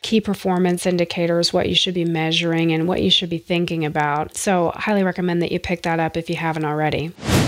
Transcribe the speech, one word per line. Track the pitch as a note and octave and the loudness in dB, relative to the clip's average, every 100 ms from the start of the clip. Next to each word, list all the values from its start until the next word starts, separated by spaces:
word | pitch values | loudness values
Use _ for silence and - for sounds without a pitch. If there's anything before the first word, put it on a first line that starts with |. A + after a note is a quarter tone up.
key | - A3 | 0 0
performance | G#3 G3 F#3+ F3+ F3+ F3 F#3 | 0 -2 0 2 2 2 0
indicators, | F3+ E3+ - E3+ E3+ E3+ | 0 0 0 0 2 2
what | F3+ - | 0 0
you | |
should | F3 G3 | 0 0
be | F3+ E3+ | 0 0
measuring | E3 D#3+ E3 E3+ E3 E3 | 0 0 0 0 2 2
and | D#3+ E3 | 2 0
what | F#3 | 0
you | F#3+ | 2
should | F#3 F3 | 2 0
be | E3 | -4
thinking | - F3 F3 E3 | -2 0 0 -2
about. | D3+ D#3+ D3 D3 D#3+ - | -2 0 0 0 -2 -4
So | - F3+ E3 | 0 2 2
highly | - - G#3 | -2 0 2
recommend | F#3 F3 F3+ F3 | 2 0 0 0
that | E3 | 0
you | F3 | -2
pick | - F3 | -2 -4
that | F3 E3 | -2 0
up | D#3+ E3 | 0 -2
if | E3 | -4
you | D#3+ | -4
haven't | E3 D#3+ | -4 -2
already. | D#3 D3+ D#3 C#3 D#3+ - - - | -2 0 0 -2 -4 -6 0 2